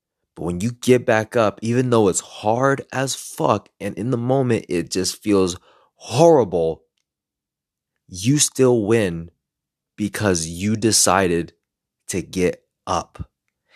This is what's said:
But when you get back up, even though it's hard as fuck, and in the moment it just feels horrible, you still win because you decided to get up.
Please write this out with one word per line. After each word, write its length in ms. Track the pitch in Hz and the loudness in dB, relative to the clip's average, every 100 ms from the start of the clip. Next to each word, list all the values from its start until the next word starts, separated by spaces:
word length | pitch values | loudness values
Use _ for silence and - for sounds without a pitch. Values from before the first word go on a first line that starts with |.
| _ _ _ | _ _ _
But 100 | - | -10
when 160 | 82 87 | -6 -4
you 100 | 110 | -6
get 340 | 120 - 127 | -4 2 2
back 320 | 123 110 107 123 | 4 0 0 0
up, 220 | 104 - | 0 -2
even 300 | 113 120 127 | -2 -2 2
though 180 | 117 101 | 2 2
it's 120 | 85 | 0
hard 680 | - - 107 117 135 139 - | -6 -6 -4 0 0 -2 -4
as 240 | 127 135 | -6 -6
fuck, 540 | - - - 151 104 - _ | -8 -12 -4 -2 -2 -4 _
and 140 | 101 90 | -10 -6
in 140 | 110 | -4
the 40 | 123 | -4
moment 480 | 120 135 127 113 - | 0 0 0 -2 -2
it 220 | 87 78 | -4 -4
just 300 | 95 92 - | -4 -4 -4
feels 360 | 107 98 92 90 - _ _ _ | 0 2 2 -2 -12 _ _ _
horrible, 880 | - 117 170 156 101 87 82 78 _ _ _ _ _ _ _ _ _ _ _ _ _ | -6 4 6 6 2 0 -2 -4 _ _ _ _ _ _ _ _ _ _ _ _ _
you 300 | 92 104 147 | -6 0 2
still 440 | - - 131 120 | 0 2 4 4
win 480 | 101 113 98 85 82 _ _ _ _ _ _ - | 2 2 0 -4 -12 _ _ _ _ _ _ -8
because 500 | 104 - 107 87 82 | -8 -2 0 0 -2
you 280 | 85 104 | -4 -4
decided 800 | 110 110 101 - 92 95 85 82 - _ _ _ _ - | 0 0 2 2 2 2 0 -4 -12 _ _ _ _ -10
to 140 | 95 | -10
get 420 | - 90 87 - _ _ - | -6 -2 -2 -2 _ _ -6
up. 440 | 90 - - - _ _ _ _ | -6 -6 -14 -18 _ _ _ _